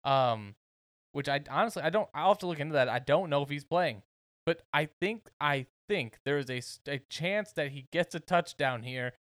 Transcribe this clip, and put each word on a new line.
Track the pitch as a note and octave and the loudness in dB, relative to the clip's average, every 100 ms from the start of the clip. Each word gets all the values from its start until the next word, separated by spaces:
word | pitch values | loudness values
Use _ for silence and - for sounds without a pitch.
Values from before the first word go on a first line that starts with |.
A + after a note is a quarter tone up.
Um, | C#3 C3+ B2+ A2+ G2+ G2+ _ _ _ _ _ | 2 4 4 0 -6 -16 _ _ _ _ _
which | C#3+ C#3 | -6 -2
I | C#3+ C#3+ | -2 -2
honestly, | C#3 A3+ F#3+ | 0 0 0
I | D3+ | 0
don't, | G3 - | 0 -2
I'll | D3 F3+ | 2 4
have | G3+ | 4
to | F3+ | 0
look | D#3 | -4
into | D3+ | 0
that. | D3 B2+ | 2 2
I | A#2+ | 2
don't | C3 D3+ F3+ | 2 2 4
know | C#3+ | 0
if | C#3 | 0
he's | C#3+ | -6
playing, | - E3+ E3+ G#2 _ _ _ _ - | -2 0 0 -2 _ _ _ _ -2
but | E3 _ | -2 _
I | C#3+ D#3 _ | -2 -2 _
think, | F#3 A3+ - _ | -4 -4 -12 _
I | D3 C#3 C3 _ - | 0 0 -4 _ -4
think | G3+ A#2 - | -4 -4 -8
there | - C#3+ | -2 -2
is | C3 | -2
a | B2+ | -6
s-, | - - - | -8 -14 -8
a | C#3 _ | -8 _
chance | - E3+ G#3 G#3 | -6 -2 -2 -4
that | - C#3+ | -6 -6
he | C#3 C3 | -6 -4
gets | E3 E3+ | -2 -2
a | E3 | -4
touchdown | - F3 E3+ - C3+ B2 | 2 0 0 -2 -2 -2
here. | B2 B2+ B2 - | -6 -6 -6 -8